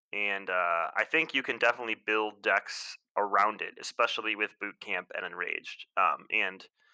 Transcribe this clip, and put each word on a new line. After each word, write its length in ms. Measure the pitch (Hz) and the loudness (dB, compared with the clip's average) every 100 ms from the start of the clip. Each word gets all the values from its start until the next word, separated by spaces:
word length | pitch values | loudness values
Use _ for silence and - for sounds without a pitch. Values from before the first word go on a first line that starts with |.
| _ | _
And, 360 | 101 101 98 95 | -4 -2 -2 -2
uh, 400 | 92 87 85 80 - | 0 2 2 0 -2
I 100 | 113 | 0
think 240 | 156 156 | 2 2
you 100 | 135 | -2
can 140 | 131 117 | -2 2
definitely 380 | 120 120 117 107 - | 2 2 -2 -4 0
build 360 | 110 107 104 | 2 0 -2
decks 560 | 107 98 - - - - _ - | 2 2 0 -8 -10 -14 _ -2
around 440 | 101 98 107 101 | 2 4 4 2
it, 140 | 82 - | -6 -8
especially 560 | - - 117 - 110 104 | -6 0 0 0 -2 -2
with 200 | 104 - | -2 -4
Boot 200 | 101 - | -8 -8
Camp 280 | - 92 92 - | -6 -4 -4 -6
and 100 | 90 | -6
Enraged, 600 | 87 87 - - - - - | -6 -6 -6 -8 -14 -4 2
um, 280 | 90 71 - | 4 2 -2
and 340 | 110 98 92 - _ _ | 0 0 -4 -14 _ _